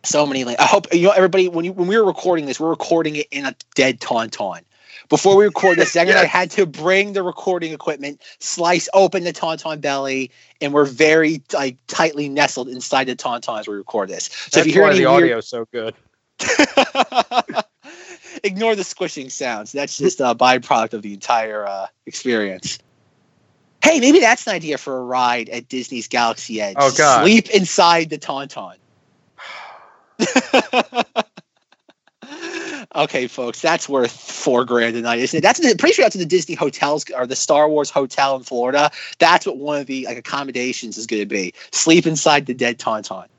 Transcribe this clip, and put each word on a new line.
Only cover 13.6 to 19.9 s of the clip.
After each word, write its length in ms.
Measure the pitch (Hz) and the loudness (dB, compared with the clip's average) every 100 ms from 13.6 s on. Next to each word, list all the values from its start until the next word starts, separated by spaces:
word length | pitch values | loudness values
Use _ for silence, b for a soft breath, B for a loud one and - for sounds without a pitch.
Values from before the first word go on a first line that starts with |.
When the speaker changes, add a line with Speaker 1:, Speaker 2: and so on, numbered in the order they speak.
Speaker 1:
as 80 | 107 | -8
we 60 | |
record 340 | 101 95 110 98 | -10 -6 -6 -4
this. 180 | 85 - | -8 -10
So 60 | |
Speaker 2:
That's 240 | - - - | -12 -2 0
Speaker 1:
if 80 | 156 | 4
you 60 | |
hear 100 | 160 | 4
Speaker 2:
why 80 | 202 | 6
Speaker 1:
any 100 | 190 | 4
Speaker 2:
the 60 | 131 | 4
Speaker 1:
weird 120 | 139 | 4
Speaker 2:
audio's 240 | 170 117 - | 4 0 -6
so 180 | 120 113 | -10 -8
good. 220 | 120 113 - _ _ _ _ | -8 -8 -10 _ _ _ _
Speaker 1:
<laughs> 2000 | - 480 294 - 254 269 - 262 - 240 - 220 - _ 269 339 370 349 - - | -4 2 2 2 0 0 0 0 0 -2 -2 -6 -8 _ -20 -20 -20 -20 -20 -8
Ignore 320 | 202 190 226 | -6 -2 -2
the 80 | 214 | -2
squishing 480 | 185 - 175 - 131 | -4 -6 -8 -8 -14
sounds. 400 | - 131 110 107 | -8 -8 -8 -8
That's 260 | 139 143 | -8 -8